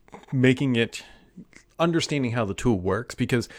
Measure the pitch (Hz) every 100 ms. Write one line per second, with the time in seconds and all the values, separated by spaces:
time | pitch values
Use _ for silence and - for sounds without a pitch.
0 | _ - - 135 127 131 139 120 113 -
1 | - - _ - - - _ - 165 170
2 | - 147 127 120 107 98 127 104 90 98
3 | 123 - 123 123 -